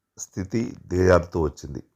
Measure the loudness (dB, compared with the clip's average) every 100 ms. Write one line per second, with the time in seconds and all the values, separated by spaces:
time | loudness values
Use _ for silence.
0 | _ -20 -16 -12 -6 -6 -6 -10 -6 2
1 | 6 4 4 -4 -4 -6 -14 -14 -16